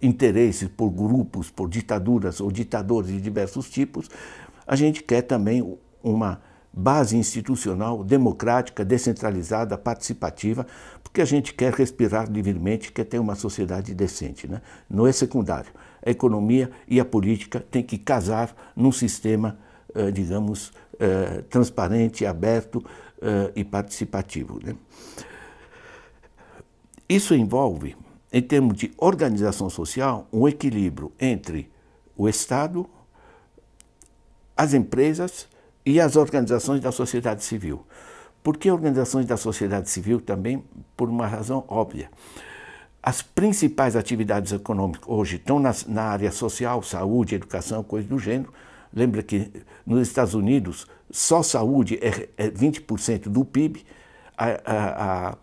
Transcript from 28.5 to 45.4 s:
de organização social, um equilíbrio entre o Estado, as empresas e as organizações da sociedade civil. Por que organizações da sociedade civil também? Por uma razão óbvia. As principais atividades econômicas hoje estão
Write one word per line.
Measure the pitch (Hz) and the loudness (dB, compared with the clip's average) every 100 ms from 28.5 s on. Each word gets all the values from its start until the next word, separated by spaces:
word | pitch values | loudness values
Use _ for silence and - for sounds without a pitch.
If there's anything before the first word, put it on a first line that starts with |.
| 143 131 101 | 4 4 2
de | 110 - | -2 0
organização | 170 180 147 104 104 - 95 | 2 4 2 2 0 0 -4
social, | - 85 - 135 113 - | -4 -6 -2 -2 -2 -2
um | 113 139 | 4 4
equilíbrio | 147 143 107 92 67 73 - | 4 0 0 0 -2 -10 -4
entre | 131 104 82 80 67 _ _ _ _ - | -2 -2 -4 -8 -8 _ _ _ _ 0
o | 104 | 0
Estado, | 107 - 127 156 175 185 - _ _ - - _ _ _ _ _ _ - _ _ _ _ - | 2 0 -2 -2 -4 -8 -12 _ _ -20 -20 _ _ _ _ _ _ -20 _ _ _ _ 0
as | 147 | 4
empresas | 139 - 123 147 160 180 - - _ _ _ - | 4 2 2 2 2 -4 -8 -18 _ _ _ 2
e | 151 | 4
as | 160 147 | 6 6
organizações | 147 143 117 117 - 139 | 4 4 2 2 2 -2
da | 127 | -2
sociedade | 120 123 123 120 107 | -2 -2 -2 -2 -4
civil. | - 113 92 69 - - - - - _ | -4 -6 -6 -8 -12 -20 -20 -20 -20 _
Por | - 151 | -2 0
que | 196 | 2
organizações | 185 156 131 151 135 123 | 2 2 0 0 0 0
da | 117 | -2
sociedade | 113 104 101 101 90 | -2 -4 -2 -2 -4
civil | - 92 117 | -4 0 0
também? | - 95 101 135 - - - - | 0 -4 -4 -6 -8 -20 -16 -4
Por | 123 | -2
uma | 120 110 | -2 -4
razão | 107 107 131 131 | -4 -4 -6 -4
óbvia. | 107 104 - - - - - - - - - - _ | -2 -2 -6 -14 -18 -20 -20 -20 -20 -20 -20 -20 _
As | - 127 | -4 -4
principais | - - 208 202 147 104 131 110 | -4 0 2 4 2 2 2 2
atividades | 104 117 104 104 95 | 0 -2 0 -2 -2
econômicas | 101 101 104 95 85 - | -4 -2 -2 -2 -4 -4
hoje | 110 92 | -2 0
estão | 90 | -2